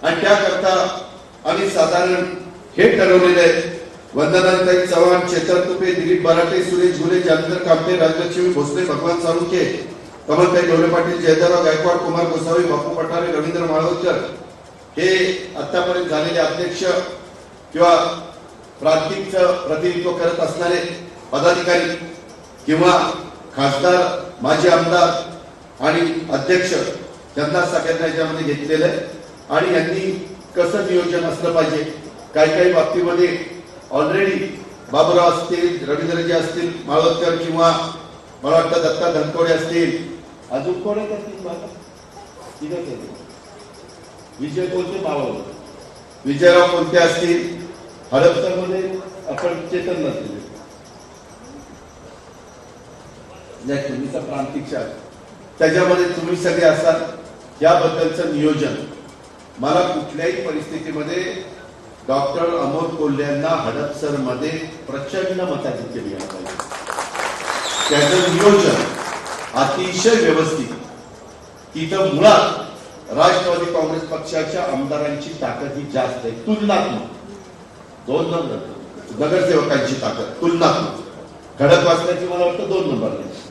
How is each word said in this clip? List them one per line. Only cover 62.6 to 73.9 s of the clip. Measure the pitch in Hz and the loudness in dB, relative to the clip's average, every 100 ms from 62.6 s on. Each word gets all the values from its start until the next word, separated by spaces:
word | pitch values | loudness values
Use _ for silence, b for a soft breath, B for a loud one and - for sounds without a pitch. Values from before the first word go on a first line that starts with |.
| 139 156 165 160 | -2 -4 -4 -2
कोल्हे | 151 139 143 | -2 -2 -2
यांना | 143 156 165 | -2 -2 -2
हडपसरमध्ये | 113 127 147 - 151 143 127 123 151 160 160 - - | -2 -4 -6 -6 -4 -4 -4 -4 -4 -6 -10 -14 -12
प्रचंड | 139 - 190 185 185 | -10 -8 -4 -4 -4
मताधिक्य | 175 143 135 - 110 117 | -4 -4 -6 -8 -8 -10
मिळालं | 101 95 95 | -10 -10 -10
पाहिजे. | 95 92 92 - - - - - - - - - - - - - | -12 -12 -10 -10 -12 -10 -8 -8 -6 -6 -6 -6 -6 -4 -4 0
त्याचं | 147 143 180 175 | 2 4 4 2
नियोजन | 165 202 202 165 - - - - - - - - 120 | 4 6 8 6 2 -2 -6 -8 -8 -10 -12 -6 -2
अतिशय | 147 185 185 170 226 220 | 0 0 -4 0 4 4
व्यवस्थित. | 170 160 160 156 123 - - - - - - - - - - 156 | 4 2 0 -2 -6 -8 -14 -18 -20 -20 -20 -20 -20 -20 -14 -8
तिथं | 160 190 190 143 | -4 0 2 6
मुळात | 208 202 - - - - - - - | 8 8 4 -4 -10 -14 -18 -20 -8
राष्ट्रवादी | 127 175 180 180 170 170 | 2 4 4 0 0 0
काँग्रेस | 165 156 | -2 -2